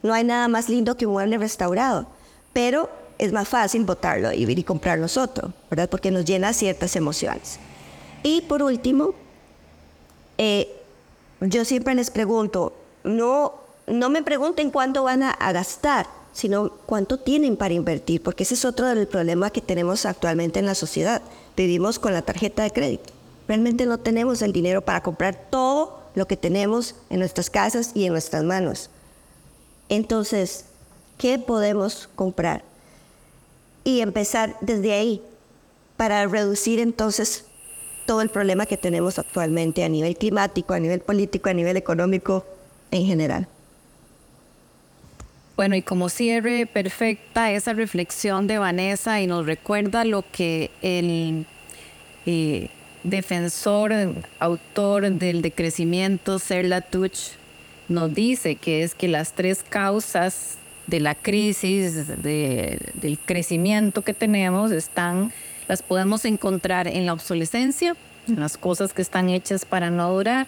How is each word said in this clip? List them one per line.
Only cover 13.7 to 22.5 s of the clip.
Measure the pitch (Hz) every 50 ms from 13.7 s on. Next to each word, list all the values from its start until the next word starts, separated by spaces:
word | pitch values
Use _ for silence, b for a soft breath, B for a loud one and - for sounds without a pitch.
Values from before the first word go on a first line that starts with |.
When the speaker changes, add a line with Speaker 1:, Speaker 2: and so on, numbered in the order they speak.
| - - -
Speaker 1:
no | - 226 240 247 254
me | 285 320
pregunten | 302 - 294 262 277 320 339 302 302 277
cuánto | - 285 262 262 269 277 262
van | 254 254 262 269
a, | 269
a | - - - 190
gastar, | 180 175 185 - - - - 294 277 233 - - - - - -
sino | - - - 202 202 202 214 - - - -
cuánto | - 226 208 196 - 254
tienen | 262 - 254 277 302 302 262 214
para | - 208 190 170
invertir, | 175 156 170 160 - - - 165 165
porque | - - 180 - 196
ese | - 247
es | 240 -
otro | 254 240 240 240
del | 254 240 220 202
problema | 202 - 185 170 170 170 175 190 208
que | - 226
tenemos | - - 185 175 175 175 190 226 -
actualmente | 196 180 - - 170 165 165 170 165 - 196
en | 196
la | 196 190
sociedad. | 190 165 151 - 156 156 202 233 - - B B B B B B
Vivimos | - 185 175 175 175 180 208 -
con | - - 220 190
la | 165
tarjeta | - - 196 180 220 202